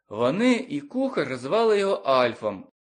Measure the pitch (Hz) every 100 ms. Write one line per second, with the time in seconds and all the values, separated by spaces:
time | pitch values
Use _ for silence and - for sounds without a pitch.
0 | _ 107 120 180 247 233 - 143 - 254
1 | 262 - 127 127 131 214 226 202 196 196
2 | - 131 120 107 107 95 - _